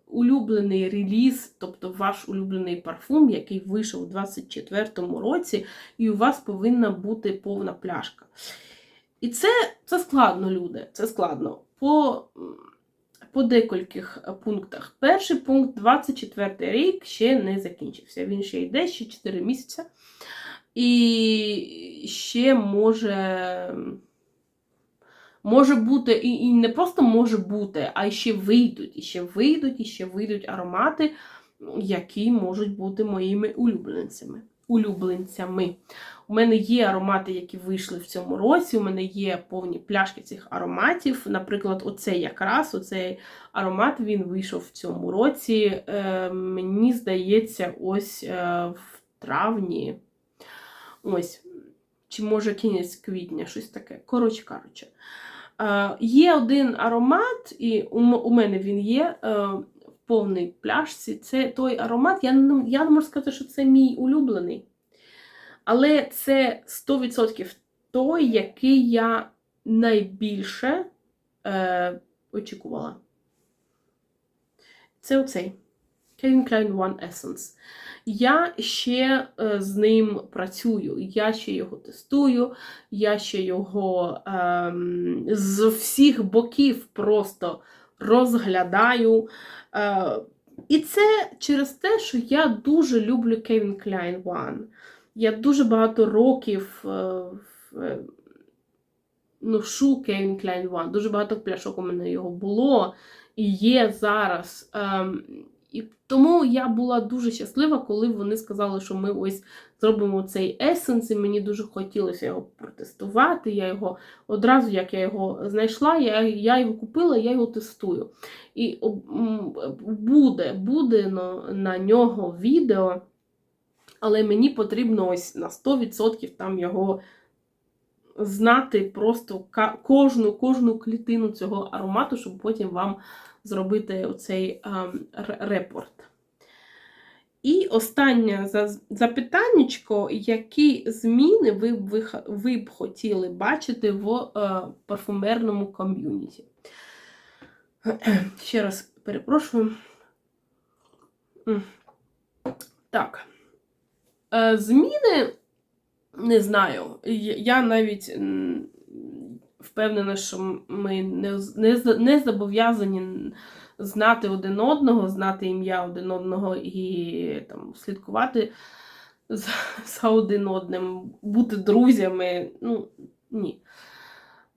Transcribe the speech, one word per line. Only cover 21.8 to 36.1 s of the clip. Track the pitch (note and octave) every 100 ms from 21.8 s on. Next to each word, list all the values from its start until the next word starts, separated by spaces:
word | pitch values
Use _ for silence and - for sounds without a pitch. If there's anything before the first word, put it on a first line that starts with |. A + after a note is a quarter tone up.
| F3 D#3+ -
ще | - - A#3 C4
може, | B3+ G3+ G3+ A3 A3 A3 G3 F#3+ F#3 F3+ F3+ F3+ F3+ F3+ F#3+ _ _ _ _ _ _ _ _ _ _ _ _ _ _
може | G3+ B3 C4+ B3
бути, | A3+ C4+ A#3+
і, | A3 B3
і | A#3+ A#3+
не | A#3+ A3+
просто | C4 F4+ -
може | B3 A3 A3+ A3
бути, | F#3 G#3 G3 D#3 C3
а | - G3+
ще | G#3+ A#3
вийдуть, | G3+ G3 A#3+ A#3+ - - -
і |
ще | - F3+
вийдуть, | F3 G3 C#4 D#4+ C4+ B3+
і | G#3+
ще | - F#3
вийдуть | F#3+ G#3+ G#3 -
аромати, | F#3+ F3+ F#3 C#4 D#4 D4+ - - - _ _ - -
які | G3 F3+ F3+ G#3 A3+
можуть | A#3 F#3 F#3+ G#3 G3+
бути | F#3+ G3
моїми | G#3+ F#3+ F#3+ G3+ G#3+
улюбленцями. | - A#3+ F#3+ - F2 - - - - - _ -
Улюбленцями. | A3+ G#3 F#3 F#3 F3+ F#3 - F3+ F#3 F3+ - - - -